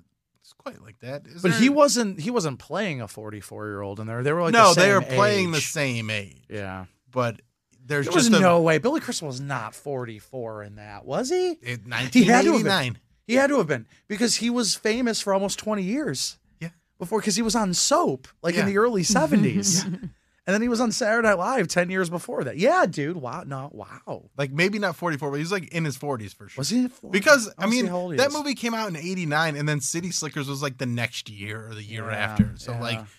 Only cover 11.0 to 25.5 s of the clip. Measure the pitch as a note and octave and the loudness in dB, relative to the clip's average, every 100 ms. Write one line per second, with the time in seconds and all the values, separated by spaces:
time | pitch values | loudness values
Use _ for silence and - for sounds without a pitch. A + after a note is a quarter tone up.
11 | B2 D3+ B3+ F4+ F#4 E4 B2 B2 G#2+ A#2 | -6 -4 -2 0 -2 -4 -8 -10 -6 -4
12 | B2+ B3+ G3 B3 E4+ C#4+ - F#3+ B2+ G2+ | 4 6 8 8 6 4 2 0 0 -6
13 | _ _ - B3 C#4 C#4+ D#3+ C3 - _ | _ _ -2 2 4 2 0 -2 -6 _
14 | - G3+ A#3 - A#3 A#3+ G#3+ - A3 A3+ | -10 -2 0 0 0 0 0 -2 0 0
15 | B3 G#3 - G3 G3 - G#3+ G#3+ F#3 C4 | 0 0 0 0 0 -4 -4 -2 -2 -2
16 | C4+ C3 - - _ _ E3 - _ _ | -2 -4 -6 -8 _ _ -14 -14 _ _
17 | F3+ A3 G#3+ G3 A3+ A3+ G3+ F3 - D4+ | -4 -2 0 0 0 0 0 0 2 2
18 | D4+ C3+ - _ E3 F3 G3 G3 A#3 G#3+ | 2 -2 -8 _ -2 0 2 4 2 2
19 | E3 G#3 D4 G#3 D3 F#3+ C#3 F3+ G3 F3+ | 2 2 4 4 4 2 2 0 0 -6
20 | E3 - _ _ - G3+ A#3+ A3+ A#3+ - | -10 -14 _ _ -2 0 0 0 0 0
21 | G#3+ A#3 A3+ F#3+ F#3+ C4 E3+ F3+ F3 F#3+ | 0 2 4 2 2 0 0 0 0 0
22 | F3 E3+ - B3 C#3 G#2+ A3 F4+ C4 D#3 | -2 -4 -6 -6 -4 0 2 4 2 0
23 | C#3+ F3+ B2 D3+ D#3 C3+ C#3 G#2 F#2+ B2+ | -4 -6 -8 -10 -10 -10 -10 -14 -18 -16
24 | - A#2+ - - C#3+ C#3+ F#3 G#3+ G3+ D#3+ | -12 -12 -10 -6 -4 0 0 0 -2 -2
25 | F3 C#3+ D3 C#3+ E3 | -4 -2 -4 -4 -4